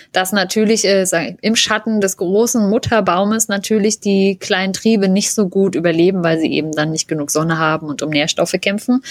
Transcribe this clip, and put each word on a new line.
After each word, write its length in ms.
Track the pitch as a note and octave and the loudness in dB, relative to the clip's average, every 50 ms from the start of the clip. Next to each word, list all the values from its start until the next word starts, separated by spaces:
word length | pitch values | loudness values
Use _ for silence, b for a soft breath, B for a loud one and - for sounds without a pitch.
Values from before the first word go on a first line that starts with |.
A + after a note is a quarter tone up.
| B B | B B
dass 200 | B F3+ F#3 F#3 | B -2 0 0
natürlich, 540 | G#3 G3+ F#3 F#3 - A3 G#3+ G#3 A3+ G#3+ - | 0 -2 0 0 0 0 2 2 2 2 2
äh, 200 | F#3 G3 F#3+ F#3 | 2 2 2 2
sagen, 320 | F#3 - E3+ D#3+ - F#3 - | 0 0 -2 -2 -4 -8 -6
im 140 | - G#3+ A3+ | -2 -2 0
Schatten 460 | - - - G#3+ G#3+ G#3+ A3+ A3 G#3+ | 0 0 0 0 -2 -2 -2 -2 0
des 160 | G3 F#3+ - - | 0 0 -2 -2
großen 500 | F#3+ E3+ F#3+ G#3 A#3 A#3+ - A#3 G#3 G3 | -2 0 2 2 2 2 2 0 2 2
Mutterbaumes 800 | G#3 A#3 - - A#3+ A3 F#3+ F#3+ E3+ F3+ G3+ G#3 A3 A3+ - - | 0 0 0 0 0 2 2 2 2 2 2 0 0 -2 -2 -2
natürlich 520 | G3+ G3 F#3+ - A3 A3 G3 A3 G#3 - | -4 -4 -2 0 0 2 2 0 -2 -2
die 380 | - G#3 G3 G3 G3 G3 G3 F#3+ | -2 0 2 2 2 2 0 -2
kleinen 340 | - - G3+ F#3 F#3+ G3 F#3+ | -2 -2 -2 0 0 -2 -4
Triebe 340 | - - A3+ A3+ G#3 G3 F#3+ | -2 2 2 2 4 4 2
nicht 220 | F#3 G3+ G3+ - | 2 2 0 -2
so 180 | - - G#3 F3+ | -2 -2 -2 0
gut 260 | - G3 G3 F#3+ F#3 | 2 0 0 2 0
überleben, 480 | E3 E3 F3 D#3+ E3 E3+ F#3 G3 F#3 E3+ | 0 0 0 2 4 4 2 2 2 0
weil 160 | E3 E3 E3 | 0 0 0
sie 120 | D#3+ - | 0 0
eben 200 | C#3 D3 D3 D#3 | 0 -2 -2 -2
dann 180 | D3+ D3 D3+ D#3+ | -2 -2 -2 -2
nicht 180 | D#3 D#3 - - | -2 -4 -4 -4
genug 220 | D#3+ D#3 D3 D3 | -4 -6 -4 -4
Sonne 300 | - D3+ D#3+ E3 E3 D#3+ | -2 -2 -2 0 0 0
haben 300 | D#3+ D#3 D#3 D#3 D#3+ D3+ | 0 0 0 -2 -4 -6
und 120 | C#3+ - | -8 -6
um 80 | - D3+ | -4 -2
Nährstoffe 460 | D3+ C#3+ D3+ E3 - - E3+ - - F#3 | -2 0 0 0 0 -2 -2 -2 -2 -2
kämpfen. 440 | - G3+ G3 G#3 - - B3 C4 - B | -2 -2 -4 -4 -2 0 0 0 -2 B